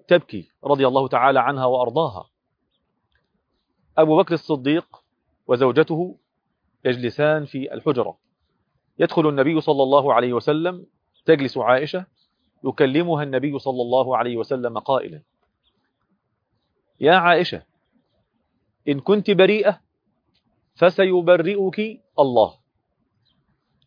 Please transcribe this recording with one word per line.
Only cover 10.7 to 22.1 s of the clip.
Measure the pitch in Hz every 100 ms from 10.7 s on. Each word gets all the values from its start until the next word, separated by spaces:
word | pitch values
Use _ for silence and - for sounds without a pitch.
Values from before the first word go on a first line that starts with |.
| 180 - _ _ _ -
تجلس | 156 131 131
عائشة، | 117 127 147 185 185 _ _ _ _ _
يكلمها | 139 113 135 147 175 147
النبي | 143 131 143 139
صلى | 135 127
الله | 120 127 123 120
عليه | 120 117
وسلم | 110 127 120 117
قائلاً: | - 131 - 78 _ _ _ _ _ _ _ _ _ _ _ _ _ _ _ _ _ -
"يا | 143
عائشة، | 185 175 165 180 85 - _ _ _ _ _ _ _ _ _ _ _ -
إن | 139
كنت | 185 208 208
بريئة | 185 190 214 202 180 _ _ _ _ _ _ _ _ _ _
فسيبرئك | 175 190 190 180 170 180 165 202 190 208 220 233 _